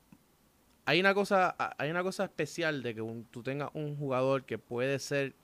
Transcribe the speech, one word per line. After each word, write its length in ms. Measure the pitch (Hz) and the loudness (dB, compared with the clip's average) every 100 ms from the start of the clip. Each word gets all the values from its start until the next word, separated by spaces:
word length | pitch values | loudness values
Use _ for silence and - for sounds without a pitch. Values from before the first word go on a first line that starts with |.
| _ - _ _ _ _ _ _ - | _ -20 _ _ _ _ _ _ 2
hay 140 | 160 | 4
una 140 | 196 | 6
cosa, 400 | 196 196 196 180 - | 4 4 4 4 2
a-, 160 | 117 - | -4 -2
hay 120 | 143 | -2
una 120 | 175 | -2
cosa 220 | 185 185 | -2 -2
especial 580 | 185 - 147 - 160 147 | -4 -4 -4 -2 -2 -2
de 120 | 120 | -4
que 80 | 110 | -6
un, 220 | 113 117 107 | -6 -8 -12
tú 160 | 123 | -10
tengas 280 | 127 139 143 | -6 -6 -6
un 220 | 151 151 147 | -6 -6 -4
jugador 480 | 139 127 131 135 127 | -2 0 2 0 -2
que 120 | 110 | -8
puede 400 | - 120 131 135 | -6 -2 0 -2
ser, 380 | - 143 135 - | -2 -2 -2 -6